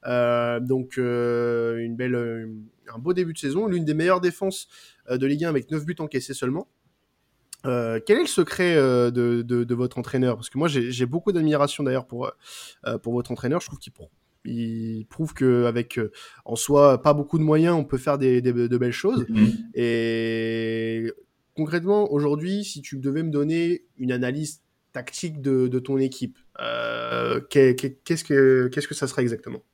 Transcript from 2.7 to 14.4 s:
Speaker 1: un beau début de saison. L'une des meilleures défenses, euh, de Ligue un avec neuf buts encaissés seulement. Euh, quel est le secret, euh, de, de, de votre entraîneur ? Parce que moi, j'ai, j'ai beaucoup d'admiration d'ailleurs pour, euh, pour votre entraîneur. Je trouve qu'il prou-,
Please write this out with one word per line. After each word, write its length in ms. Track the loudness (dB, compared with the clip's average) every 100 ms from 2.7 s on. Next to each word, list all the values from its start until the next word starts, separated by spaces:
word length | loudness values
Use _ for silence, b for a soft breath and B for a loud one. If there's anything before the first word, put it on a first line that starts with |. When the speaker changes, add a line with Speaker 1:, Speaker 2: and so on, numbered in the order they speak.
| _ -18 -10
Speaker 1:
un 40 |
beau 120 | -4
début 220 | -2 -2
de 40 | -4
saison. 300 | -4 -2 0
L'une 160 | -2
des 100 | 0
meilleures 280 | 0 2 2
défenses, 480 | 2 -2 -6 -6 -14 B B B -4
euh, 80 | 0
de 100 | 0
Ligue 160 | 0
un 60 | 0
avec 200 | 0 -2
neuf 140 | -6 -4
buts 100 | -6
encaissés 340 | -4 -4 -6
seulement. 360 | -6 -4 -4 -8 _ _ _ _ _ _ _ _ -10 -4
Euh, 340 | -2 0 -4
quel 160 | 2 2
est 20 |
le 60 | 2
secret, 480 | 0 0 2 2 4
euh, 340 | 6 4 4
de, 300 | 2 2 2
de, 240 | 0 -2 0
de 100 | 0
votre 220 | -2 -4
entraîneur ? 400 | -4 0 0 0
Parce 120 | -6
que 80 | -2
moi, 120 | 0
j'ai, 200 | 0 -2
j'ai 140 | -2 -2
beaucoup 280 | -2 -2
d'admiration 500 | 0 2 2 2 0
d'ailleurs 240 | -2 -2 -4
pour, 240 | -8 -8 -10 B B B B -6
euh, 100 | -6
pour 140 | -2
votre 180 | -4 -4
entraîneur. 280 | -6 -2 -2
Je 80 | -4
trouve 100 | -16
qu'il 140 | -18
prou-, 160 | _ -20 _ _ _